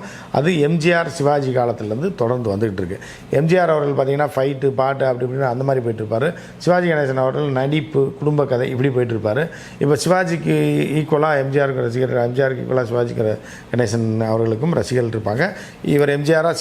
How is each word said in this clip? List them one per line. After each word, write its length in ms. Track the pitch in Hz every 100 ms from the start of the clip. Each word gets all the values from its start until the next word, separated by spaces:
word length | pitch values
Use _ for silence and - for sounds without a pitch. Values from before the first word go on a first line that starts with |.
| - - -
அது 280 | - 151 175
எம் 160 | 147 170
ஜி 160 | 165
ஆர், 160 | 170 165
சிவாஜி 460 | - 143 147 135
காலத்திலேருந்து 600 | 127 120 113 107 110 185
தொடர்ந்து 420 | 175 117 127 113 98
வந்துகிட்டு 240 | 113 95
இருக்கு. 160 | 90 104 - - -
எம் 160 | 131 160
ஜி 120 | 180
ஆர் 120 | 170
அவர்கள் 260 | 156 143 139
பார்த்தீங்கன்னா, 320 | 135 143 147
ஃபைட்டு, 360 | - 135 135 139
பாட்டு 360 | 123 131 139 135
அப்படி 260 | 123 127
இப்படின்னு 80 | 131
அந்த 240 | 135 120
மாதிரி 200 | 139 131
போயிட்டு 200 | 117 110
இருப்பாரு. 300 | 110 113 147 175 - -
சிவாஜி 340 | - 180 175
கணேசன் 240 | 156 139
அவர்கள் 340 | 131 131 135 147
நடிப்பு, 680 | 131 139 151 - 139 135 -
குடும்ப 280 | 147 147 135
கதை 240 | 123 131
இப்படி 200 | 127 139
போயிட்டு 240 | 127 120
இருப்பாரு. 340 | 113 104 117 165 - - -
இப்ப 180 | 143 147 165
சிவாஜிக்கு 460 | 185 180 165 156 156 151 147 147
ஈக்குவலா 420 | 147 143 151 156 147
எம் 120 | 135
ஜி 80 | 139
ஆருக்கு 240 | 139 131
ரசிகர்கள், 420 | 120 120 127 123
எம் 80 | 120
ஜி 100 | 127
ஆருக்கு 220 | 135 127
ஈக்குவலா 200 | 120 131
சிவாஜி 300 | 117 120 120
கர-, 240 | 120 110 107 - - -
கணேசன் 540 | 117 117 117 113 110 113
அவர்களுக்கும் 460 | 113 113 107 151
ரசிகர்கள் 480 | 151 107 123 120 113
இருப்பாங்க. 320 | 117 113 185 - - -
இவர் 260 | - 147 143
எம் 140 | 143
ஜி 120 | 147
ஆரா 200 | 160 165 156